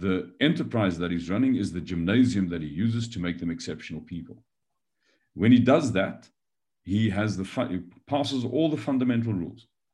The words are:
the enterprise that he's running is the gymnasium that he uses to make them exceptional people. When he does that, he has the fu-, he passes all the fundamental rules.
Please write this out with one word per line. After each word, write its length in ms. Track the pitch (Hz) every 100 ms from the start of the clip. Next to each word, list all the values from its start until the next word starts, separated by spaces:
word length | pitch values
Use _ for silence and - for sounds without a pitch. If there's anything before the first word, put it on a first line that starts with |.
the 300 | 95 90 - -
enterprise 580 | 147 165 117 117 98 82
that 120 | 87
he's 200 | 87 85
running 260 | 101 131 120
is 160 | 98
the 80 | 85
gymnasium 680 | 82 85 85 117 120 98 90
that 120 | 85
he 60 | 76
uses 400 | 73 113 117 113
to 120 | 87
make 180 | 87 85
them 120 | 85
exceptional 520 | 82 - 78 - 78
people. 420 | - 85 - - _ _ _ _ _ _ _ _ _
When 160 | - 107
he 80 | 123
does 340 | 120 151 139
that, 360 | 95 92 - - _ _ _ _ _
he 260 | 90 101 110
has 260 | 95 107 92
the 80 |
fu-, 240 | 95 - -
he 120 | 92 - - -
passes 380 | 143 120 135
all 240 | 117 131 160
the 60 | 147
fundamental 560 | 143 131 127 117 113
rules. 340 | 95 80 - - _ _